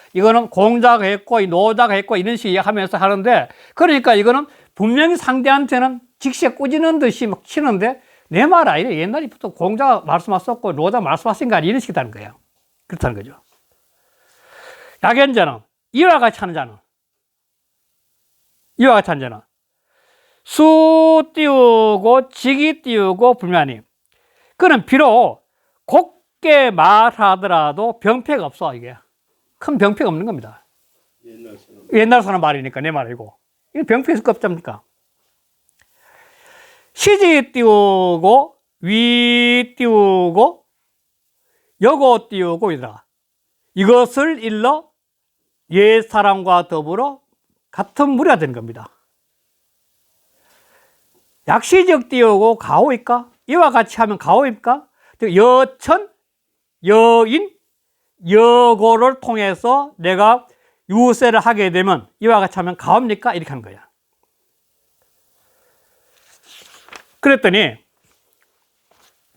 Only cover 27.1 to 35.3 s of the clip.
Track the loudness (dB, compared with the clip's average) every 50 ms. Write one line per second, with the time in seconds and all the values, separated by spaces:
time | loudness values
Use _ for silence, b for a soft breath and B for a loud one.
27.1 | 0 0 0 0 0 0 -2 -2 0 0 0 -2 -4 -4 -6 -6 -8 -4 -2 -2
28.1 | -2 -2 -4 -6 -6 -6 -6 -8 -10 _ -10 -10 -10 -12 -16 -20 -20 -20 _ _
29.1 | _ _ _ _ _ _ _ _ _ _ -8 -6 -2 0 0 0 0 -2 -4 -4
30.1 | -4 -6 -8 -10 -10 -12 -14 -18 -20 _ _ _ _ _ _ _ _ _ _ _
31.1 | _ _ _ -20 -20 -20 -20 -20 -20 -20 _ _ _ _ _ -2 0 0 2 4
32.1 | 2 2 2 0 -4 -2 -2 -2 -4 -4 -8 -10 -12 -8 -8 -6 -6 -6 -8 -8
33.1 | -12 -16 -18 -20 _ _ _ _ _ _ _ _ _ -10 -4 -2 -2 -2 0 -2
34.1 | -4 -2 -2 -4 -4 -4 -6 -8 -8 -8 -12 -16 -18 -18 _ _ _ _ _ _
35.1 | _ _ _ _